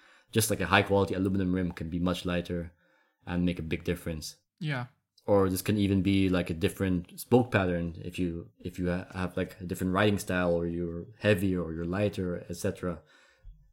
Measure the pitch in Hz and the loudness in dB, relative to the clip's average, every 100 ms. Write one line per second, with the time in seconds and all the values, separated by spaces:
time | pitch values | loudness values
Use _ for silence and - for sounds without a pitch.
0 | _ _ _ 113 - 95 87 98 98 98 | _ _ _ 0 2 0 4 4 6 4
1 | 95 92 95 95 92 92 90 - 82 87 | 2 0 0 0 0 0 -2 -4 -6 -2
2 | 90 87 92 87 87 87 85 - _ _ | 0 0 -2 -2 -2 -6 -8 -14 _ _
3 | _ _ - 90 87 85 78 85 - 85 | _ _ -6 0 0 0 -4 -4 -2 -4
4 | - 80 - - _ - 151 131 120 _ | -4 -8 -8 -14 _ -10 -6 -6 -8 _
5 | _ _ - 101 92 92 - 104 98 98 | _ _ 2 4 4 2 0 2 4 4
6 | 92 98 95 90 87 82 95 - 95 90 | 4 4 4 2 0 0 -2 0 -2 -2
7 | 87 - - 123 120 107 92 87 85 87 | -4 -12 2 4 4 2 2 0 -4 -6
8 | 98 - 90 85 - - 92 - 87 90 | -8 -4 -4 -4 -10 -12 -10 -4 -2 -2
9 | - 95 90 - 90 - 90 92 92 92 | -4 -6 -4 -4 -6 -6 -8 -2 0 2
10 | 107 98 - 90 90 85 85 85 85 85 | 2 2 0 0 2 2 0 -2 -4 -6
11 | - - 104 98 98 90 82 82 85 95 | -12 0 2 4 2 0 -2 -4 -4 0
12 | 104 95 90 87 - 87 101 87 90 80 | -2 -2 -4 -4 -8 -6 -4 -4 -6 -6
13 | - _ _ _ - - - | -10 _ _ _ -20 -20 -20